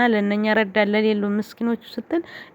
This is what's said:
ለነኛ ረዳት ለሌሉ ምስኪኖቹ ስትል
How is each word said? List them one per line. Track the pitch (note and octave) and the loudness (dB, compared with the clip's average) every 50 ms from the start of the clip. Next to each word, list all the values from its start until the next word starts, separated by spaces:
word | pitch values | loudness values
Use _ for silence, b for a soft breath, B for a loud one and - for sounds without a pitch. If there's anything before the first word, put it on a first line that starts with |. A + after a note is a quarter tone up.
| A#3+ | 2
ለነኛ | A#3+ A3 G#3 G3+ G3+ G#3 G#3 G#3+ G#3+ G#3+ | 2 2 2 2 0 0 0 0 2 2
ረዳት | A3 G#3+ F#3+ F#3 G#3+ G#3 G3+ | 2 0 2 2 0 2 2
ለሌሉ | G#3 G#3+ G#3+ A3 G#3+ G#3 G3+ G3+ | 2 2 2 2 2 0 0 0
ምስኪኖቹ | G3+ G#3+ G#3 - - - A#3 A#3 A#3 A3+ - - | -2 -2 -4 -6 -6 -6 -4 -2 -4 -4 -6 -10
ስትል | - A#3 - - D#4+ E4+ - B B B B B | -12 -12 -8 -4 -4 -4 -4 B B B B B